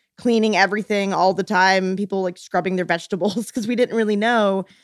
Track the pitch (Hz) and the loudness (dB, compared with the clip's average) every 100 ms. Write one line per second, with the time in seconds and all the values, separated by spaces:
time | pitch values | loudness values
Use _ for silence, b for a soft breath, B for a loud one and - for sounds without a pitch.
0 | _ _ 240 226 220 185 190 208 - 208 | _ _ 0 2 2 2 2 0 -2 -2
1 | 196 170 185 180 185 196 190 190 185 190 | -2 2 2 2 0 2 4 4 0 -2
2 | 202 190 185 180 - 180 185 185 170 170 | -4 -4 -4 -6 -4 -4 -2 -4 -2 -4
3 | - 190 190 208 - 254 214 240 233 226 | -4 -4 -2 -4 -6 -6 -4 -2 0 0
4 | 214 208 226 240 202 190 190 b | 0 0 0 2 0 -2 -6 b